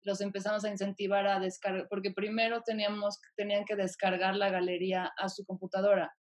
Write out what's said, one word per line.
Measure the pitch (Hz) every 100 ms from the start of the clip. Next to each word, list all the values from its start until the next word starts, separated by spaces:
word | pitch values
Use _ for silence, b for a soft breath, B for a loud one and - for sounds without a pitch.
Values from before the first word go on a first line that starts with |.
los | 202 196
empezamos | 202 196 196 214
a | 208
incentivar | 196 196 190 196 196 202
a | 196
descargar, | 190 185 196 190 151
porque | 202 196
primero | 190 208 220 226 233
teníamos, | 233 220 208 208 202 202 - -
tenían | 208 202 202
que | 208
descargar | 190 - 190 185 185 196
la | 196
galería | 185 180 180 185 185 180 -
a | 190
su | 196
computadora. | 196 190 185 190 202 190 160 - _